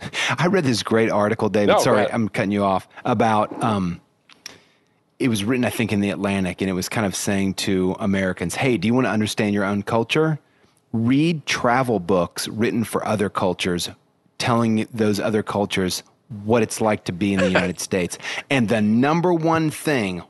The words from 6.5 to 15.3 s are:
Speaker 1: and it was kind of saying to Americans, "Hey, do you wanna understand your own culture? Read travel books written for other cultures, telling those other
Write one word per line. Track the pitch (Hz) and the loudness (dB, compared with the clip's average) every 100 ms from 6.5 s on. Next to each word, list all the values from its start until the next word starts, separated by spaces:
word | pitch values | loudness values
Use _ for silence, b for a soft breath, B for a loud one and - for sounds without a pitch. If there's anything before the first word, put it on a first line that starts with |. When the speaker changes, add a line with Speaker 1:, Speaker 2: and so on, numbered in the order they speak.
| 87 | -2
Speaker 1:
and | 95 | -2
it | |
was | 92 - | -2 -2
kind | 117 101 | -2 -2
of | 90 | -2
saying | - 98 98 | -2 0 0
to | 92 - 95 92 92 | -2 -2 0 0 -2
Americans, | 107 98 95 90 87 - | -2 0 0 -2 -6 -2
"Hey, | 135 113 | 0 0
do | 107 | 2
you | |
wanna | 123 120 | 2 2
understand | 107 107 - 107 | 0 -2 0 0
your | 104 | 0
own | 98 101 | 0 -2
culture? | - 117 113 156 160 151 _ b b b _ | -2 -2 0 0 0 -2 _ b b b _
Read | 113 117 135 160 160 - | -2 2 2 2 0 -4
travel | - 123 120 123 104 | 0 2 2 2 0
books | 87 95 85 - - | 2 0 0 -4 -8
written | 110 110 107 | -2 0 0
for | 107 - - | -2 -2 -2
other | 110 98 | -2 -2
cultures, | - 98 87 95 87 - 101 _ _ _ - | -2 -2 -2 -2 -2 -4 -10 _ _ _ -6
telling | - 117 117 110 107 | 0 2 2 0 -2
those | 113 107 98 | -2 0 0
other | 113 | 0